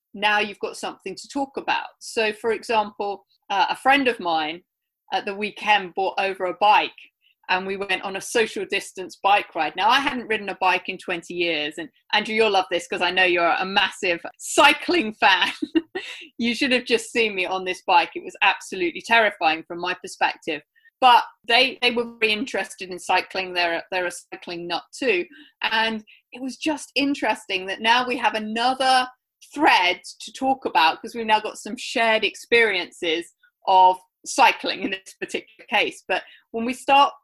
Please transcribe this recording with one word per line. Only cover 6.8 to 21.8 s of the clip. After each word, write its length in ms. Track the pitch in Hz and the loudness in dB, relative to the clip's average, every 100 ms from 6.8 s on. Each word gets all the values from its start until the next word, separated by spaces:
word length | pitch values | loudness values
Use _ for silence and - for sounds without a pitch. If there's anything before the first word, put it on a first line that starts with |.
| 156 - - _ _ _ - | 2 -6 -20 _ _ _ -4
and 180 | 185 190 | -4 -2
we 80 | 196 | -6
went 260 | 196 185 | -4 -4
on 140 | 202 190 | -4 -8
a 60 | |
social 440 | - 240 220 220 185 | -2 0 0 -2 -4
distance 520 | 196 - - 180 - | -4 -6 -12 -14 -2
bike 320 | 196 202 190 175 | 2 2 2 -4
ride. 200 | 156 180 | -4 0
Now, 140 | 208 | 2
I 100 | 262 | 4
hadn't 280 | 277 254 208 | 2 -4 -4
ridden 200 | 214 196 | -4 -4
a 100 | 185 | -2
bike 260 | 185 180 196 | 2 2 -2
in 100 | 185 | -10
twenty 360 | - 175 - | -8 -8 -6
years. 400 | 175 170 156 147 156 | -4 -2 -2 -4 -8
And 120 | 160 _ _ | -14 _ _
Andrew, 200 | 214 202 | -2 0
you'll 180 | 220 220 | 2 2
love 140 | 196 180 | 2 2
this 160 | 170 - | -2 -2
'cause 140 | 190 | -2
I 100 | 180 | 0
know 140 | 185 180 | 2 4
you're 300 | 175 170 - | 4 2 2
a 60 | 190 | 0
massive 560 | 202 190 - 185 170 - - | 0 0 -2 -4 -4 -6 -14
cycling 760 | - - 294 294 - 349 214 | -2 4 6 4 0 -2 -2
fan. 380 | - 214 180 196 - - 330 | 0 4 4 2 -4 -4 -2
<laughs> 640 | - 370 - - 330 - | -2 -6 -12 -14 -14 -4
You 180 | 233 226 | -4 0
should 160 | 277 | 0
have 140 | 247 247 | 0 2
just 260 | 226 - | -2 0
seen 240 | 240 220 196 | -2 0 0
me 100 | 175 | -4
on 200 | 185 185 | -4 -4
this 160 | 185 - | -4 2
bike. 260 | 175 170 175 | 2 2 -4
It 80 | |
was 120 | 190 - | -12 0
absolutely 600 | 202 - - 185 175 - - | 0 0 -4 -4 -4 -4 0
terrifying 580 | 226 208 202 160 160 - | 2 2 2 0 0 -4
from 120 | 175 | -8
my 140 | 175 185 | -6 -6
perspective. 640 | 185 - 170 - - 151 - _ _ _ | -10 -4 -2 -2 -6 -8 -10 _ _ _
But 220 | 254 233 - - 226 | 6 6 4 -6 0
they, 320 | 233 262 - | 2 2 0